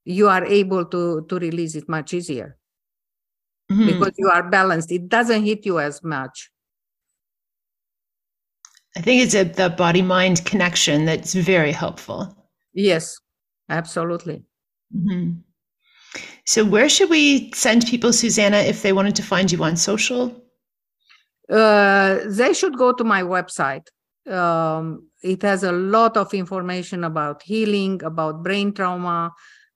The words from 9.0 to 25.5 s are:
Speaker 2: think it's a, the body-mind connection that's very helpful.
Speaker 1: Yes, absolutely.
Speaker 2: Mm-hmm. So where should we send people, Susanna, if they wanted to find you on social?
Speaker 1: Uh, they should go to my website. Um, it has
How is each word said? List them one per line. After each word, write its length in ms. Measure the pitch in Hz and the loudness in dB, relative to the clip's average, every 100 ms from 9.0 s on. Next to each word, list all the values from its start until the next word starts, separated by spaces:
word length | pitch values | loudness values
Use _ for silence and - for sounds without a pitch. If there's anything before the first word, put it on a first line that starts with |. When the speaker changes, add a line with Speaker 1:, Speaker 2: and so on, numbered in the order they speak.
Speaker 2:
think 200 | 185 254 | 2 2
it's 140 | 233 220 | 4 2
a, 80 | |
the 260 | 180 180 185 | 2 0 0
body-mind 760 | 175 175 175 185 185 185 170 | 2 2 2 2 2 2 0
connection 640 | - 196 180 170 165 147 160 | 0 -2 0 0 0 2 0
that's 300 | 160 - 185 | -2 -4 -2
very 360 | 175 185 147 | 2 2 2
helpful. 640 | 156 - - - - 196 _ _ _ _ | -2 -6 -8 -12 -10 -12 _ _ _ _
Speaker 1:
Yes, 420 | 185 202 160 - - _ _ _ _ - | -2 0 0 -4 -16 _ _ _ _ -8
absolutely. 720 | 165 165 175 170 175 165 147 _ _ _ _ _ | -8 -6 -6 -4 -6 -8 -14 _ _ _ _ _
Speaker 2:
Mm-hmm. 420 | - 196 180 170 170 - _ _ _ _ _ - - - - - | -6 -4 -2 -4 -8 -12 _ _ _ _ _ -20 -18 -18 -10 -2
So 180 | 220 214 | 2 4
where 240 | 208 294 | 4 4
should 220 | - 359 | 4 4
we 400 | 320 294 277 - | 4 4 2 -2
send 320 | - 247 233 233 | -2 2 2 2
people, 260 | 240 240 | 0 2
Susanna, 460 | 233 233 220 202 208 | 2 0 2 2 4
if 240 | - 214 | 2 0
they 100 | 202 | 0
wanted 240 | 190 202 208 | 2 0 -2
to 40 | |
find 300 | 208 180 190 | -2 0 0
you 120 | 175 | 0
on 140 | 160 165 | -2 -2
social? 680 | - 214 - 247 247 - _ _ _ _ _ _ _ _ _ _ - | -2 -2 -2 -2 -4 -8 _ _ _ _ _ _ _ _ _ _ 0
Speaker 1:
Uh, 680 | 214 220 208 202 196 196 190 214 | 4 6 6 6 4 4 2 -2
they 280 | 202 262 | 0 2
should 220 | 339 381 254 | 2 0 2
go 160 | 247 | 2
to 120 | 247 | 2
my 180 | 226 196 | 2 0
website. 640 | 180 185 - - 139 135 - _ _ _ 285 | 0 -2 -4 -4 -4 -4 -12 _ _ _ -8
Um, 840 | 185 175 165 160 160 160 156 - _ | -2 0 0 0 -4 -6 -10 -16 _
it 220 | 185 185 | -6 -2
has 180 | 202 | 0